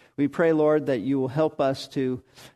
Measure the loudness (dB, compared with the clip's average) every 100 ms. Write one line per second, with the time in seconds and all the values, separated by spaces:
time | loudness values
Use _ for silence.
0 | _ -4 -2 2 2 4 4 2 0 -2
1 | -2 -2 -2 0 0 0 -2 -2 -6 -4
2 | -4 -6 -10 -20 -20